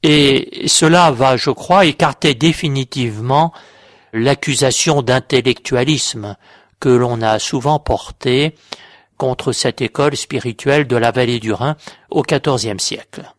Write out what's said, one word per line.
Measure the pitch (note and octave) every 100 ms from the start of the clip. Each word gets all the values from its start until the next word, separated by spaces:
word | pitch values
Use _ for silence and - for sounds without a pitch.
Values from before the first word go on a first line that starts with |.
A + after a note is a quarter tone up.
Et | D3+ D3+ C#3+ C3 - - -
cela | - D#3+ F3 E3+
va, | B2 C3+ B2+
je | -
crois, | B2+ - F#3 F3+
écarter | - D#3 C3 D#3+
définitivement | B2 D#3+ D#3 D#3+ C3+ B2+ C#3 A#2+ G#2 A#2+ C#3 E3 - - _ _ _ _
l'accusation | A2+ A#2+ C#3+ - C3+ C3+ B2 - D3
d'intellectualisme | B2 B2+ - C3 B2 A#2+ - B2 C3 D3 - A#2 G#2 G2 _ - _ _
que | C3+
l'on | B2 B2 A#2+
a | A2 A2
souvent | - C#3 C3 D3+
portée | - A2+ - - B2 B2+ D3+ - _ - - - _ _
contre | C3 B2+ -
cette | A#2+ B2+ -
école | B2 - C#3+ C#3+
spirituelle | - - B2 A2+ C#3 D3 C#3
de | A#2+
la | A#2
vallée | B2+ A#2+ A#2+
du | G#2+
Rhin | G#2 C3+ D3+ - - _
au | -
quatorzième | C3+ D3 D3+ B2+ A2 F#2+
siècle. | - G#2+ - - G2